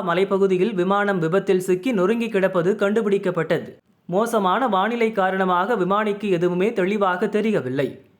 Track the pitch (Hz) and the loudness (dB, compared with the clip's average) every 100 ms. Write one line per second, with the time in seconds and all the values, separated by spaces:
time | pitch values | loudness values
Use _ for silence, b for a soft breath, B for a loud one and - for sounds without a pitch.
0 | 185 170 196 196 190 185 208 190 180 202 | 0 0 2 2 2 2 0 0 0 0
1 | 202 190 160 190 196 185 185 180 262 214 | 0 0 0 0 2 0 0 -2 0 0
2 | 185 233 233 202 185 180 170 214 202 220 | 2 0 -2 0 0 0 0 0 0 0
3 | 208 202 190 170 160 165 - - _ _ | 0 0 0 -2 -2 -2 -4 -16 _ _
4 | - 180 233 226 185 202 262 190 208 240 | -4 -2 0 0 2 2 2 0 0 0
5 | 226 220 185 190 190 175 196 226 180 202 | -2 0 0 0 2 2 0 0 0 0
6 | 214 202 208 175 175 175 208 220 180 208 | 0 -2 -2 0 0 0 0 0 0 0
7 | 190 180 220 214 214 190 127 135 127 - | 0 0 -2 0 0 0 -2 -2 -4 -6
8 | - | -20